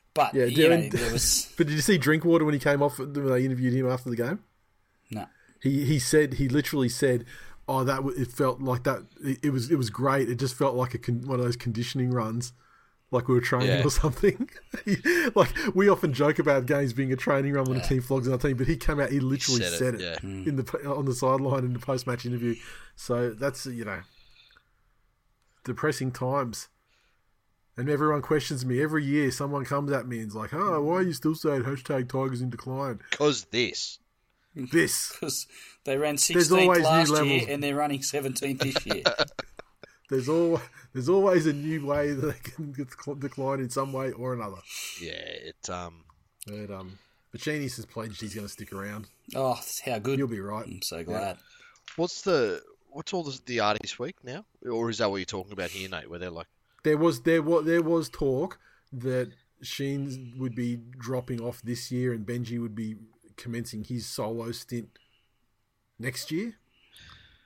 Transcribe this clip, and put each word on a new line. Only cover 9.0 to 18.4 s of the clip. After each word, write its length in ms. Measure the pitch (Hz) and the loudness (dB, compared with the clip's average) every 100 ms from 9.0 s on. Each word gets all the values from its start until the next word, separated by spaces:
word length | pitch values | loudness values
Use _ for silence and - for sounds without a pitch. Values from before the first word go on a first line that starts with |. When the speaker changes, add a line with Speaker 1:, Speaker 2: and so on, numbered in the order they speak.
| - - | -6 -8
Speaker 2:
It, 160 | 131 131 | -4 -2
it 60 | 147 | 0
was, 180 | 131 120 | 0 2
it 40 | 160 | 2
was 140 | 113 | 2
great. 380 | 120 135 135 117 | 0 2 2 2
It 60 | 123 | 0
just 160 | 135 - | -2 0
felt 180 | 139 123 | 0 2
like 180 | 123 | -2
a 40 | 117 | -2
con-, 240 | - 120 127 | -2 -2 0
one 120 | 127 | 0
of 60 | 123 | 0
those 100 | 120 | -2
conditioning 560 | 120 113 120 135 127 | -2 -4 -2 0 0
runs, 420 | 123 113 113 123 - _ _ _ _ _ | 0 0 -2 -6 -10 _ _ _ _ _
like 160 | 123 123 | 0 4
we 60 | 123 | 4
were 60 | |
training 380 | - 127 127 117 | 4 2 4 4
Speaker 3:
Yeah. 40 | 143 | 4
Speaker 2:
or 40 | |
something." 580 | - 156 - 202 - 262 - | 4 2 4 2 2 -2 -8
<laughs> 300 | - - - | -16 -8 -2
He, 100 | 190 311 349 294 202 | 0 4 4 4 4
like, 140 | 170 - 269 180 | 4 2 0 4
we 140 | 202 | 6
often 240 | 180 165 | 6 4
joke 260 | 127 147 156 | 2 4 4
about 260 | 147 139 123 | 4 4 4
games 280 | 143 139 | 2 2
being 180 | 117 131 | 0 0
a 40 | 131 | 0
training 380 | - 139 139 | 2 2 2
run 120 | 139 131 | 2 0
when 120 | 131 | 0
Speaker 1:
Yeah. 40 | - | 2
Speaker 2:
a 20 | |
team 140 | 131 | 2
flogs 240 | 123 135 123 | 2 0 2
another 200 | 127 | 2